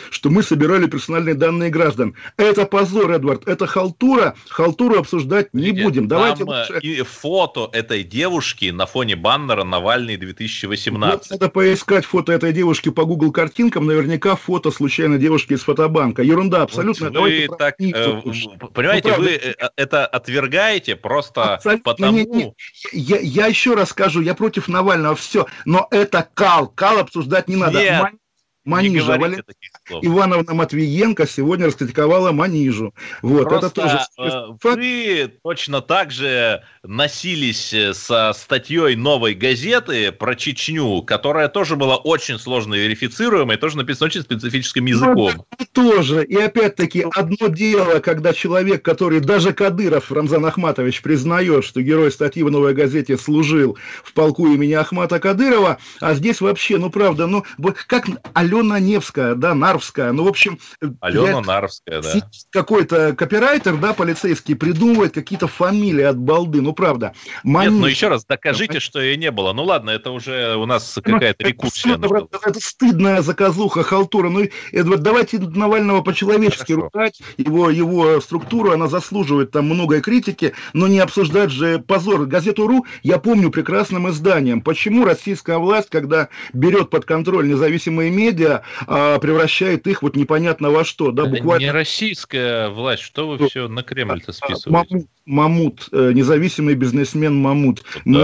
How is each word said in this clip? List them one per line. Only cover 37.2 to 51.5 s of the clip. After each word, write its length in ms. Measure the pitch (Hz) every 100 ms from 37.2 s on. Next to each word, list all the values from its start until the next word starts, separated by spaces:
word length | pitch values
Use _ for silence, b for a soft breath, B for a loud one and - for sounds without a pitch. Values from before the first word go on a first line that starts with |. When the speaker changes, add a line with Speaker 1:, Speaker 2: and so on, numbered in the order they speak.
| 180 165 131 110 -
Speaker 2:
э, 200 | 110 101
со 380 | 95 - 117 110
статьей 600 | 104 - 131 - 160 156 120
"Новой 380 | 131 143 117
газеты" 800 | 95 123 123 165 240 - 127 101
про 240 | - 110 123
Чечню, 640 | - 131 - 156 131 95
которая 460 | - 107 139 151 147
тоже 260 | 202 165 151
была 220 | 135 131
очень 420 | 151 160 - 113
сложно 360 | 123 127 107 101
верифицируемой, 800 | 107 107 127 - 233 202 127 107
тоже 200 | 156 147
написана 300 | 131 135 226
очень 140 | 190
специфическим 640 | 147 120 120 131 127 - 127
Speaker 1:
Ну, 40 |
Speaker 2:
языком. 560 | 120 254 247 101 82 -
Speaker 1:
это 140 | - 254
тоже. 500 | - 240 208 139 156
И 120 | 147 196
опять-таки, 680 | 214 226 214 - 170 180 170
одно 340 | 185 165 202 220
дело, 520 | 160 214 202 180 160
когда 340 | 175 160 165
человек, 500 | 160 - 180 190 190
который 360 | - 156 180 160
даже 340 | 139 202 175
Кадыров, 580 | - 196 180 190 156 -
Рамзан 340 | 143 151 156 156
Ахматович, 560 | 156 170 143 127 123
признаёт, 640 | 139 151 131 170 180